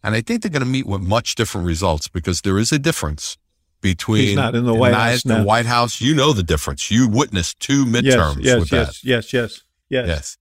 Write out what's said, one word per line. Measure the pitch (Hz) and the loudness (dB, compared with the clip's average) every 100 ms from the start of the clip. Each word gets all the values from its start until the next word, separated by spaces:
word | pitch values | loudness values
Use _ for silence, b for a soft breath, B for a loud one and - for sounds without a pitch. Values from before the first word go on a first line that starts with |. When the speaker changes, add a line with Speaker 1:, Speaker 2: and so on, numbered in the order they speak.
Speaker 1:
And | 110 | -2
I | 117 | -4
think | 113 233 | -2 -4
they're | 220 | -2
gonna | 147 | -2
meet | 127 131 131 | 0 -2 -2
with | 98 | -4
much | 95 110 - | 0 0 -2
different | - 110 95 87 | -4 -4 -2 -2
results | 80 92 76 - | 0 0 -2 -4
because | 90 82 87 | -6 -4 -2
there | 101 95 | 0 0
is | 117 | 0
a | 151 | 0
difference | 156 156 78 73 - - _ _ _ _ | 0 -2 -6 -6 -10 -14 _ _ _ _
between | 95 87 - 107 | -2 -2 0 2
Speaker 2:
He's | 104 101 | 2 2
not | 120 117 | 0 0
in | |
the | 123 | 0
White | 113 123 | 2 4
Speaker 1:
not | 107 117 | 4 2
Speaker 2:
House | 123 | 0
Speaker 1:
at | 127 | 0
the | 110 | 2
Speaker 2:
now. | |
Speaker 1:
White | 101 113 117 | 4 2 2
House. | 120 120 - | 2 0 0
You | 120 156 | 0 2
know | 143 | 2
the | 113 | 2
difference. | 85 78 - 71 - | 0 0 -2 -8 0
You | 113 127 | 2 4
witnessed | 107 151 95 82 - | 2 0 -2 -4 -8
two | - 139 | -2 0
Speaker 2:
Yes, | 127 120 | 2 2
Speaker 1:
midterms | 135 123 80 71 | 4 4 2 0
Speaker 2:
yes, | 127 120 | 2 2
Speaker 1:
with | 80 | 2
Speaker 2:
yes, | - - | 0 -2
Speaker 1:
that. | - | -6
Speaker 2:
yes, | 123 120 - | -2 -2 -2
yes, | 123 113 - _ _ _ | -4 -4 -10 _ _ _
yes. | 131 113 | -4 -2
Speaker 1:
Yes. | 78 - - | -6 -8 -18